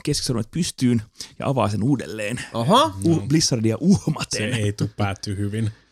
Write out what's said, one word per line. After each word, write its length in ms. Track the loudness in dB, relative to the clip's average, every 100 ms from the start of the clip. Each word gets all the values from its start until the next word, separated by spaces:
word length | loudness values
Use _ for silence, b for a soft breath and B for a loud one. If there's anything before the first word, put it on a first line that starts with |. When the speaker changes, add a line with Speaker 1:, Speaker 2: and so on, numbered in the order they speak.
Speaker 1:
keskisormet 480 | -4 -4 -2 -4 -4
pystyyn 500 | -4 -4 0 2 2 -2 B B B
ja 80 | -2
avaa 220 | 0 0
sen 140 | 0
uudelleen. 580 | 2 0 -2 -6 -6 -6 -6
Speaker 2:
Aha. 400 | -4 4 4 4 2 2
Speaker 1:
U-, 100 | 2
Speaker 3:
No. 60 | 2
Speaker 1:
Blizzardia 500 | 2 2 2 0 2
uhmaten. 720 | 4 2 2 -4 -4 -4 -2
Speaker 3:
Se 80 | 0
ei 120 | 0
tuu 160 | 0 -4 -2
päättyä 380 | -2 -2 -6 -4
hyvin. 360 | -4 -2 -2 -4 b